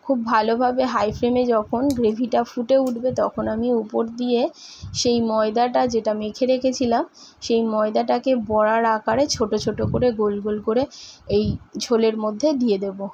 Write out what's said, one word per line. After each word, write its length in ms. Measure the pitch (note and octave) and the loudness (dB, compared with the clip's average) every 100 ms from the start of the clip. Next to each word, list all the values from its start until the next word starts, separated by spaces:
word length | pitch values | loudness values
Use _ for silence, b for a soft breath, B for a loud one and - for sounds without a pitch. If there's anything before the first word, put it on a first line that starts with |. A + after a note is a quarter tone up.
খুব 160 | - C4 A3+ | 0 -2 2
ভালোভাবে 580 | A3+ A3 A3+ B3+ B3+ B3+ | 2 2 2 2 2 0
হাই 240 | A#3 G#3 | 0 -2
ফ্লেমে 320 | G#3+ A#3+ B3 B3 | 0 0 2 2
যখন 360 | A3+ G#3+ A#3 C#4+ | 0 0 -2 0
গ্রেভিটা 520 | B3 A3+ A3 A#3+ A#3 | 2 0 0 0 0
ফুটে 320 | A#3+ - A#3 C4+ | -2 -6 2 2
উঠবে 320 | C4 A#3 B3+ | 2 -2 -2
তখন 340 | B3+ G3+ - A3 | 0 -2 -2 -4
আমি 200 | A3 A#3+ | -2 0
উপর 300 | A#3 G#3+ A3+ A3+ A#3 | 0 0 -2 -4 -4
দিয়ে 260 | B3 A#3+ C#4 B B B B | 0 0 0 B B B B
সেই 240 | - B3 A#3+ | -2 0 2
ময়দাটা 600 | A3+ A3 G#3+ A3 A#3+ B3+ B3+ | 2 0 0 2 2 2 2
যেটা 240 | A3+ G#3+ | 0 -2
মেখে 320 | G#3+ G#3+ - B3+ | -2 -6 -2 0
রেখেছিলাম 580 | B3+ C4 B3+ A#3+ A#3 E4+ B B B | 2 0 0 0 0 -2 B B B
সেই 200 | - A#3 | 0 0
ময়দাটাকে 680 | A3+ G#3+ G#3+ A3+ A#3 B3 C4 B3+ G#3 | 2 0 0 0 0 0 2 0 2
বড়ার 380 | G#3+ G#3+ A3+ A3+ | 2 4 4 2
আকারে 380 | A3 - A#3 D4 | 0 0 0 0
ছোট 240 | - G#3+ G#3+ | 0 -2 0
ছোট 240 | A3 G#3 | -2 -4
করে 260 | A3 A3+ B3 | -2 0 0
গোল 240 | G#3+ G#3 G3+ | 2 -2 0
গোল 160 | G#3 G#3 | -4 -4
করে 220 | G#3 A3+ C#4+ B B B - | -2 -2 -2 B B B 0
এই 180 | G3+ G#3 - - - | 0 2 -4 -8 -12
ঝোলের 360 | - A3+ A3+ A3 | -2 2 2 0
মধ্যে 320 | G#3+ G#3 D4+ | -6 0 0
দিয়ে 240 | C#4+ A#3+ G3 | 2 2 0
দেব। 220 | G3 G3 G3 | -2 -8 -12